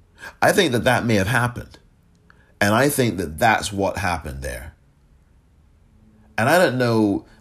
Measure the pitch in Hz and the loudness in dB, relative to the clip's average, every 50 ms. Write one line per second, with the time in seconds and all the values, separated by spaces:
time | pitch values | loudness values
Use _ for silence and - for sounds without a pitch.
0 | _ _ _ - - - - _ - 127 - 208 190 156 120 117 95 131 123 110 | _ _ _ -20 -20 -20 -6 _ 2 2 4 4 2 2 0 0 0 2 0 2
1 | 90 120 113 101 95 95 123 123 120 120 120 110 - - - - _ _ _ _ | 2 2 2 2 2 0 0 0 -2 -2 -4 -8 -14 -16 -20 -20 _ _ _ _
2 | _ _ _ _ _ _ _ _ _ _ _ - 104 101 107 113 131 147 143 - | _ _ _ _ _ _ _ _ _ _ _ -2 0 2 2 2 2 2 2 0
3 | 131 117 95 87 92 73 76 80 120 117 107 - - - 101 98 98 92 - 85 | 0 0 -2 -2 -6 -6 -4 0 2 2 2 2 0 -4 -4 -4 -2 -2 -2 -4
4 | 92 92 87 80 73 80 67 67 67 65 64 - - - - _ _ _ _ _ | -4 -4 -4 -4 -6 -10 -12 -10 -10 -10 -10 -12 -14 -16 -20 _ _ _ _ _
5 | _ _ _ _ _ _ _ _ _ _ _ _ _ _ _ _ _ _ _ _ | _ _ _ _ _ _ _ _ _ _ _ _ _ _ _ _ _ _ _ _
6 | _ _ _ _ _ _ _ - 110 131 156 180 185 156 120 127 127 120 117 110 | _ _ _ _ _ _ _ -4 0 2 4 4 4 2 2 0 0 2 2 2
7 | 110 104 98 104 - - - _ | 2 2 0 -2 -4 -10 -20 _